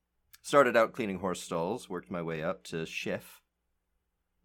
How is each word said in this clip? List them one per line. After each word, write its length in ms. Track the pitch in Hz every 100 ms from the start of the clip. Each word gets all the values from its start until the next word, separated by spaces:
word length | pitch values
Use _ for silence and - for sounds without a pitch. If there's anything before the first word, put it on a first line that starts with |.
| _ _ _ -
Started 360 | - 147 123 113
out 160 | 110
cleaning 260 | - 107 92
horse 220 | 95 87
stalls, 480 | - 85 85 120 -
worked 220 | 87 -
my 100 | 92
way 220 | 82 80
up 200 | 80 82 -
to 200 | 82 80
Schiff. 560 | - - 98 - - _ _ _ _ _ _ _ _ _ _